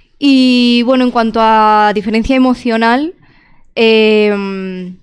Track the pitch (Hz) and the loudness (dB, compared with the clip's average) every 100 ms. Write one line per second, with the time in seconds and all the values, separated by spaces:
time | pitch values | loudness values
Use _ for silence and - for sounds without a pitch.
0 | _ - 285 262 254 247 240 240 233 262 | _ -4 0 2 2 2 2 0 0 0
1 | 247 240 226 226 220 220 214 214 208 208 | 0 0 -2 0 2 2 2 2 2 -2
2 | 208 220 214 262 254 247 247 226 226 247 | -4 -2 0 0 0 -2 -4 -2 0 0
3 | 311 - _ _ _ _ - - 226 220 | -4 -10 _ _ _ _ -12 -2 2 2
4 | 220 214 208 202 196 190 190 185 180 180 | 2 2 0 -2 -6 -8 -10 -10 -14 -16